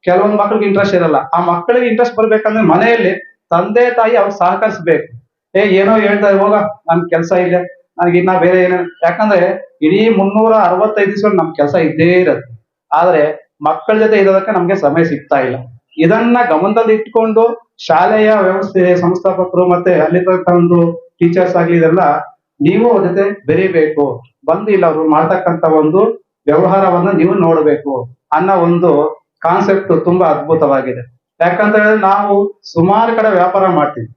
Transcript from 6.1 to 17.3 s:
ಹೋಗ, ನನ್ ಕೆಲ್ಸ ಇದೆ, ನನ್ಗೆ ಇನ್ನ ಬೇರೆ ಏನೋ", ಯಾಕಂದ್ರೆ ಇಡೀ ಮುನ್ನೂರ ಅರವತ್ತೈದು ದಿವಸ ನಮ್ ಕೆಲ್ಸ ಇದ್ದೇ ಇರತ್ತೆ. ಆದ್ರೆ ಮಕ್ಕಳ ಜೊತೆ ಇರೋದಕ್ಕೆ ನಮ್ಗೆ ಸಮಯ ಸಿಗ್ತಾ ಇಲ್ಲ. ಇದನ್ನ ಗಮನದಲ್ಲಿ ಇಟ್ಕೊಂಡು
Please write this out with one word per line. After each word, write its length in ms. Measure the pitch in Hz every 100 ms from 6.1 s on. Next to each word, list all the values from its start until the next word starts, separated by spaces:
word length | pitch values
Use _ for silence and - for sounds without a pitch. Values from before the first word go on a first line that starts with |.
| 202 202 196
ಹೋಗ, 180 | 208 208 208 - -
ನನ್ 140 | 170 175
ಕೆಲ್ಸ 220 | 165 165
ಇದೆ, 280 | 180 180 180 180 - _ -
ನನ್ಗೆ 200 | 175 175
ಇನ್ನ 140 | 185 185
ಬೇರೆ 220 | 175 185
ಏನೋ", 140 | 180 180 175 -
ಯಾಕಂದ್ರೆ 380 | 165 170 214 190 180 - - _
ಇಡೀ 200 | 151 196 226 196
ಮುನ್ನೂರ 360 | 196 214 220
ಅರವತ್ತೈದು 580 | 220 180 180 214 214 196
ದಿವಸ 220 | 196 208 185
ನಮ್ 120 | 160 151
ಕೆಲ್ಸ 200 | 143 180
ಇದ್ದೇ 340 | 156 156 170 180
ಇರತ್ತೆ. 280 | 170 - - - _ _ _ 151
ಆದ್ರೆ 220 | 180 165 151 - _ _
ಮಕ್ಕಳ 340 | 147 156 - 214
ಜೊತೆ 180 | 214 214
ಇರೋದಕ್ಕೆ 280 | 196 190 190
ನಮ್ಗೆ 240 | 196 175 190
ಸಮಯ 280 | 143 165
ಸಿಗ್ತಾ 360 | 160 143 - 139
ಇಲ್ಲ. 180 | 127 123 - - _ -
ಇದನ್ನ 400 | 165 220 233 240 240
ಗಮನದಲ್ಲಿ 460 | 156 196 220 220 220
ಇಟ್ಕೊಂಡು 480 | 220 233 220